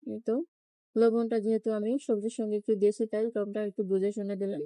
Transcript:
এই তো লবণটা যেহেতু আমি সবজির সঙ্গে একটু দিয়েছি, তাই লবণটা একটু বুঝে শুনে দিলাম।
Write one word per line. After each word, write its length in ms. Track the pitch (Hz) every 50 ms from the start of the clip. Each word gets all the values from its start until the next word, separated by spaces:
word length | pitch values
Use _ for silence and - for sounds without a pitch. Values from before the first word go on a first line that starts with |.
| _
এই 180 | 262 214 214 226
তো 100 | - 220 262 330 - _ _ _ _ _ _ _ _ _
লবণটা 420 | 220 226 233 220 233 233 226 226 226
যেহেতু 300 | 202 214 226 220 214 220
আমি 200 | 220 214 208 214 247 285
সবজির 340 | - - 233 208 202 226 233 -
সঙ্গে 180 | 226 214 208 208
একটু 160 | 208 - 220
দিয়েছি, 280 | 202 190 208 208 - 233 220
তাই 140 | - 214 220
লবণটা 380 | 233 233 214 208 202 202 214 214 208
একটু 120 | 190 - 208
বুঝে 260 | 185 196 190 185 202
শুনে 240 | 208 220 202 196 202
দিলাম। 280 | 190 202 196 202 - -